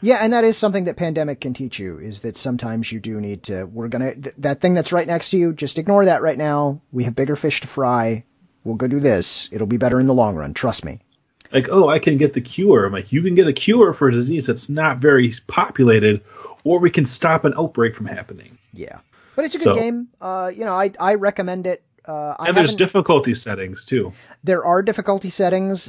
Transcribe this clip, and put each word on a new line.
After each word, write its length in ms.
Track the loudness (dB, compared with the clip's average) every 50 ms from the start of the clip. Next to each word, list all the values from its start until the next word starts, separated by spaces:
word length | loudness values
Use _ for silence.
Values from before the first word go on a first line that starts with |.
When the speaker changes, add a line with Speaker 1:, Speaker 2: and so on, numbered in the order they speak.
Speaker 1:
Yeah, 160 | 0 2 2 2
and 120 | 2 2 2
that 120 | 2 2
is 120 | 2 2
something 280 | 0 0 -2 -2 -2 -2
that 120 | -4 -4
pandemic 460 | -4 -4 -4 -2 -2 -4 -4 -6 -6 -8
can 100 | -8 -8
teach 260 | -8 -10 -10 -10 -10
you, 200 | -10 -10 -12 -12
is 240 | -12 -14 -14 -10 -10
that 160 | -10 -10 -8
sometimes 520 | -6 -6 -6 -4 -4 -4 -4 -4 -6 -6
you 80 | -8 -8
do 220 | -8 -8 -8 -6
need 220 | -6 -8 -8 -10 -10
to, 200 | -8 -8 -8 -8
we're 240 | -10 -10 -10 -8 -6
gonna, 260 | -4 -4 -4 -4 -6
th-, 200 | -8 -12 -14 -10 -6
that 240 | -4 -4 -2 0 0
thing 100 | 2 2
that's 200 | 0 0 0 0
right 140 | -2 0
next 240 | 0 -2 -4 -4 -2
to 80 | 0 2
you, 140 | 2 0 0
just 260 | -2 -6 -6 -6 -4
ignore 280 | -2 2 4 4 6
that 160 | 4 4 2 2
right 160 | 0 -2 0
now. 420 | -2 -2 0 0 0 0 -2 -4 -10 _ -6
We 120 | -4 -4
have 100 | -2 -2
bigger 220 | -2 -2 0 -2
fish 240 | -2 -2 -2 -2 -4
to 60 | -6
fry. 580 | -8 -4 -2 0 0 2 2 0 0 -2 -4 -6 _ _ _ _ _ _ _ -8
We'll 120 | -6 -4
go 120 | -2 -2 0
do 120 | 0 2
this. 500 | 4 4 4 2 2 -2 -4 -6 -6 -8 -6
It'll 140 | -4 -2
be 100 | -2 0
better 240 | 0 2 2 2 4
in 60 | 4
the 80 | 4 4
long 220 | 4 4 2 0
run. 180 | -2 -6 -8 -6
Trust 320 | -4 -4 -2 -2 -4 -6
me. 140 | -10 -12 -14 -16 _ _ _ _ _ _ _ -12 _ 0
Speaker 2:
Like, 160 | 0 0 2
"Oh, 180 | 2 4 4 4
I 100 | 4 2
can 180 | 2 2 2
get 160 | 2 2 2 0
the 80 | -2
cure." 460 | -6 -6 -6 0 4 4 6 6 4
I'm 60 | 2 -2
like, 200 | -4 -4 -2 -2
"You 100 | 0 0
can 120 | 2 4
get 120 | 4 4
a 60 | 4 2
cure 400 | 0 0 2 6 6 6 6 4
for 160 | 4 2 2
a 40 | 2
disease 340 | 2 0 0 -2 -2 -2
that's 220 | -2 -4 -4 -6 -6
not 280 | -4 -2 0 0 0 2
very 340 | 4 6 6 6 6 2 0 -4 -10
populated, 760 | -4 -2 -2 -2 0 0 2 4 6 6 6 6 4 2 2 -2 _ -20 -20 -20 -20 -20 -8 -2
or 140 | 0 2 4
we 120 | 4 4
can 140 | 4 2 0
stop 380 | 0 -2 0 2 2 2 2 2
an 80 | 0 0
outbreak 380 | 0 -4 -4 0 0 0 0 -2
from 120 | -4 -8
happening." 520 | -10 -10 -10 -12 -14 -18 -20 -20 -20 -20 _ _ _ -20
Speaker 1:
Yeah. 280 | -18 -16 -16 -16 -20 -20 _ _ _ _ _ _
But 80 | -4 -4
it's 100 | -4 -4
a 40 | 0
good 60 | 2
Speaker 2:
So 100 | 2 2
Speaker 1:
game. 340 | 2 2 -2 -4 -6 -8 -12 _ _
Uh, 300 | -10 -8 -6 -6 -6 -6 -6
you 100 | -6 -6
know, 100 | -2 0
I, 180 | 0 0 0 -2 -2
I 160 | 0 0 2
recommend 520 | 2 0 0 -2 -2 -4 -4 -6 -4 -4
it. 160 | -4 -6 -6 _ _ _ _ _
Uh, 280 | -12 -10 -8 -8 -8 -8 -4
I 100 | -2 2
Speaker 2:
And 80 | 4
there's 160 | 4 4 2 2
Speaker 1:
haven't 60 | 0
Speaker 2:
difficulty 560 | 0 0 2 0 2 4 4 4 2 2 -2
settings, 520 | -4 -6 -8 -8 -8 -8 -8 -10 -14 -8
too. 260 | -4 -2 -2 -2 -4 -8 -14 -20 -20 -20 _ -2
Speaker 1:
There 180 | 0 0 0 2
are 200 | 2 2 2 2
difficulty 480 | 0 -2 -2 -2 -2 -2 -2 -2 -6
settings, 580 | -4 0 0 2 2 2 0 -2 -4 -4 -8